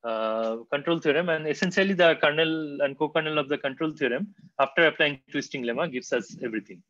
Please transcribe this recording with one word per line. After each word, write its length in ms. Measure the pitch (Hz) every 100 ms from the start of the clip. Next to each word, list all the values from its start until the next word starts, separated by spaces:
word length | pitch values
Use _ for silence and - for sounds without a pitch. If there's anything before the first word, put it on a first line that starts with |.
uh, 540 | 117 110 110 110 113 113 117
control 280 | 143 147 165
theorem, 300 | 156 143 175
and 180 | 160 156
essentially 460 | 143 190 190 196
the 220 | 180 170 156
kernel 600 | 151 151 160 160 151 143
and 160 | 143 139
co-kernel 420 | 151 165 156 151
of 100 | 139
the 80 | 143
control 340 | 139 131 160
theorem 420 | 151 135 131 202 - - -
after 260 | 135 - 160
applying 340 | 151 151 139 _
twisting 320 | 143 - 139
lemma 280 | 120 120 170
gives 220 | 127 -
us 240 | 123 - -
everything. 380 | 123 110 98 90